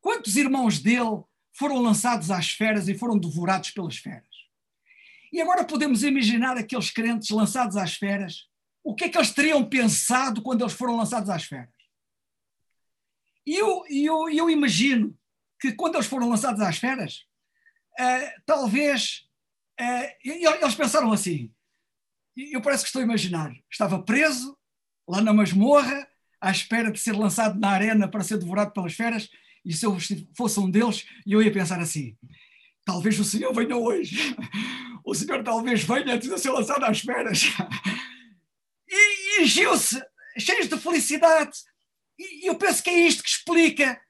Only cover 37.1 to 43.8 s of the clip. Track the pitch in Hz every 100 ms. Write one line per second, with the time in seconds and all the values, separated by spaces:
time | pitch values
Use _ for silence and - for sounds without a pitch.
37.1 | 247 233 - - - - - 190 233 -
38.1 | - - _ _ _ _ _ _ 381 415
39.1 | 403 392 415 285 269 415 320 - 247 -
40.1 | _ - 247 254 427 302 311 320 339 214
41.1 | 294 330 320 294 - - _ _ _ _
42.1 | _ 381 311 359 - 392 - - 349 339
43.1 | - - - - 339 320 -